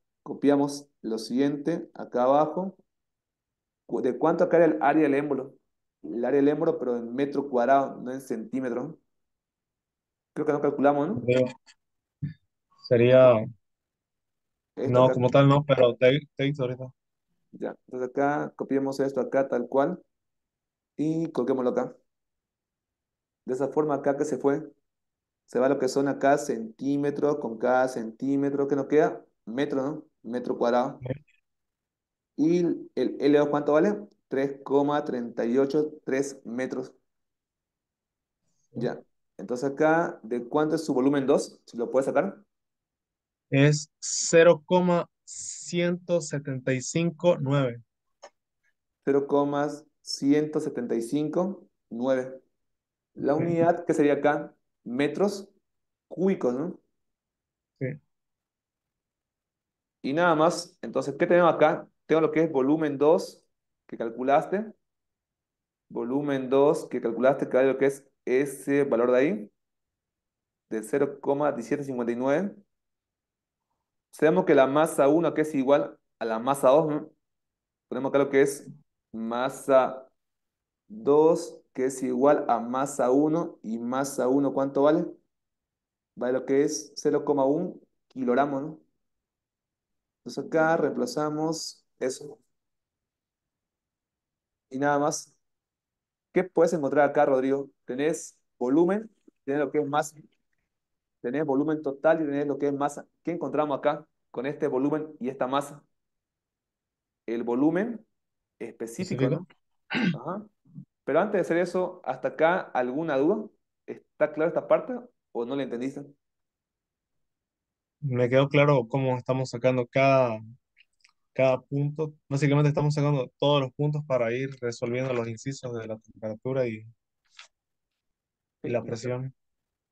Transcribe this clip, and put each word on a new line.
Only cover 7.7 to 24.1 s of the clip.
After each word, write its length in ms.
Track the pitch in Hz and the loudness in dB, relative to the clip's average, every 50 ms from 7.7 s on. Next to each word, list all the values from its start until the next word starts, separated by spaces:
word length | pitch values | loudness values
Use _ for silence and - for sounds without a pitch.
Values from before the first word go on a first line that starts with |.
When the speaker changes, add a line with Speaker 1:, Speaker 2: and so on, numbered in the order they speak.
| 135 139 135 127 - - | 4 4 2 0 -6 -10
Speaker 1:
no 120 | - 123 127 | -10 -10 -10
en 80 | 135 | -10
centímetro. 800 | 135 - 123 110 110 107 - 135 131 127 117 117 131 156 170 - _ _ _ _ _ _ _ _ _ _ _ _ _ _ _ _ _ _ _ _ _ _ _ _ _ _ _ | -8 -8 -8 -8 -8 -8 -8 -6 -4 -4 -4 -6 -6 -8 -12 -16 _ _ _ _ _ _ _ _ _ _ _ _ _ _ _ _ _ _ _ _ _ _ _ _ _ _ _
Creo 120 | 143 147 | -4 -2
que 60 | 147 143 | 0 0
no 80 | 147 | 0
calculamos, 480 | 143 143 143 - 131 143 147 143 143 165 | 0 -2 -2 2 2 2 2 2 0 -2
¿no? 120 | 220 247 - | -4 -4 -2
Speaker 2:
Creo. 240 | 120 123 127 127 127 - - _ _ - _ _ _ _ _ _ _ _ _ - - - - _ _ _ _ _ _ _ _ - - | 0 2 2 2 0 -4 -10 _ _ -20 _ _ _ _ _ _ _ _ _ -12 -12 -12 -14 _ _ _ _ _ _ _ _ -2 0
Sería 560 | 127 117 117 123 127 127 127 127 120 110 113 120 - - _ _ _ _ _ _ _ _ _ _ _ _ _ _ _ _ _ _ _ _ _ _ _ | 2 4 6 8 8 10 10 8 8 6 2 -4 -10 -16 _ _ _ _ _ _ _ _ _ _ _ _ _ _ _ _ _ _ _ _ _ _ _
Speaker 1:
Esto 140 | - - 135 | -6 -4 2
Speaker 2:
No, 140 | 123 123 127 | 4 6 6
Speaker 1:
acá. 100 | 127 127 | 6 6
Speaker 2:
como 160 | 127 123 120 | 4 2 4
tal 180 | - 139 139 139 | 6 6 8 8
no, 160 | 139 147 147 | 6 4 4
pero 320 | 147 139 - 123 120 120 | 2 4 6 6 4 4
te, 240 | - 127 127 135 151 151 - _ | 4 4 4 4 4 -2 -6 _
te 80 | - 139 | -4 -4
digo 180 | 139 143 147 131 | -4 -2 -2 -4
ahorita. 280 | 123 127 127 131 127 - _ _ _ _ _ _ _ _ _ _ _ - | -4 -4 -8 -10 -14 -16 _ _ _ _ _ _ _ _ _ _ _ -14
Speaker 1:
Ya, 220 | - 117 110 - - _ | -10 -10 -10 -10 -10 _
entonces 240 | _ - 127 127 123 | _ -8 -8 -8 -6
acá 420 | - - 139 139 147 151 151 - - | -2 -2 0 0 0 -2 -4 -8 -8
copiemos 440 | - - - 135 135 135 135 131 131 | -10 -6 -4 -2 -2 -2 -4 -2 -2
esto 200 | 135 135 135 131 | -4 -2 -2 -4
acá 280 | 120 120 - 135 135 - | -4 -2 0 0 0 0
tal 180 | 131 120 113 | -2 -4 -4
cual 340 | - - 135 139 160 185 - - _ _ _ _ _ _ _ _ _ _ _ _ _ _ _ _ _ _ | -2 0 0 0 0 -2 -6 -12 _ _ _ _ _ _ _ _ _ _ _ _ _ _ _ _ _ _
y 340 | - 143 156 160 160 165 156 - | -4 -4 -2 -2 -2 -4 -4 -4
coloquémoslo 380 | - 117 - 131 127 123 123 | -4 -2 -2 -2 -2 0 -2
acá. 260 | 101 - 127 - - _ _ _ _ _ _ _ _ _ _ _ _ _ _ _ _ _ _ _ _ _ _ _ _ _ _ _ _ _ _ | -2 -2 -4 -6 -8 _ _ _ _ _ _ _ _ _ _ _ _ _ _ _ _ _ _ _ _ _ _ _ _ _ _ _ _ _ _
De 80 | - 127 | -8 -4
esa 140 | 127 127 135 | -4 -4 -2
forma 260 | - 156 151 151 139 | 0 0 0 0 -2
acá 220 | 135 - 143 | -2 0 -2